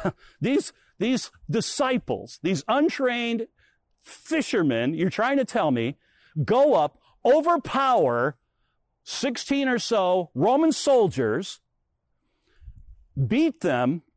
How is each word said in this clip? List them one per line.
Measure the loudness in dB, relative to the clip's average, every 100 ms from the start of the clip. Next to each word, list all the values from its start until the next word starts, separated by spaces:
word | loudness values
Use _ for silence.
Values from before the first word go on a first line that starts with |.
| -6 -8
<laughs> | -16 -6
these, | -2 -2 -2 -12 _ -6
these | -2 -2 -4 _ -6
disciples, | -4 -4 -2 -2 -2 -4 -8 -8 -6
these | -4 -4 -2
untrained | 0 0 0 -2 -2 -4 -4 -8 _ _ _ _ _
fishermen, | -20 -16 -4 -4 0 0 2 0 0
you're | -2 -2
trying | 0 0 0
to | 0
tell | -2 0
me, | 0 -2 -8 _ _ _ -6
go | 0 4 4
up, | 4 0 _ _ _
overpower | 2 4 4 0 0 0 2 2 2 2 -2 -4 _ _ _ _ _ _
sixteen | -12 -4 -4 -4 -2 -2 0
or | -2
so | 0 0 2 0 -2
Roman | 0 2 4 2
soldiers, | 2 2 4 4 2 0 -2 -6 -14 _ _ _ _ _ _ _ _ _ _ -20 -20 -20 -20 _ -4 -2
beat | 0 0 0
them, | -2 0 0 -2 -8